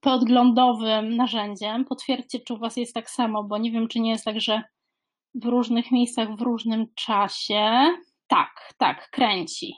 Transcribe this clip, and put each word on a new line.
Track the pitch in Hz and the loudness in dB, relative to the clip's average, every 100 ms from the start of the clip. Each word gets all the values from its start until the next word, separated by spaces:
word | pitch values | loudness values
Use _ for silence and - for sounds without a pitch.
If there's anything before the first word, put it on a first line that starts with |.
podglądowym | 277 262 233 247 247 240 254 226 220 220 220 233 | 2 2 4 6 6 6 4 2 0 0 0 0
narzędziem. | 247 233 208 202 208 226 | 0 -2 -6 -6 -6 -4
Potwierdźcie, | 269 269 - 262 - 240 | -4 -6 -4 -4 -4 -12
czy | - | -10
u | 226 | -8
was | 226 240 | -6 -6
jest | 240 | -6
tak | 233 220 | -8 -10
samo, | - 233 214 | -4 -2 -2
bo | 208 208 | -4 -4
nie | 233 | -2
wiem, | 226 226 | -2 -2
czy | 233 | -2
nie | 226 | -2
jest | 220 | -2
tak, | 220 214 | -4 -4
że | 220 220 220 _ _ _ _ _ _ | -2 -2 -4 _ _ _ _ _ _
w | 254 | -6
różnych | 226 247 226 233 233 | 0 0 2 -2 2
miejscach, | 247 240 - 220 214 | 2 2 0 -4 -4
w | |
różnym | 247 233 226 220 220 | -4 -2 -2 -2 -4
czasie. | - - 208 202 - - 208 214 240 294 349 _ _ _ | -6 -2 0 0 -2 -2 0 2 4 4 2 _ _ _
Tak, | 202 - - - _ | 2 2 -6 -20 _
tak, | 214 - - | 0 0 -8
kręci. | - 240 190 165 - - | 0 0 0 -4 -10 -12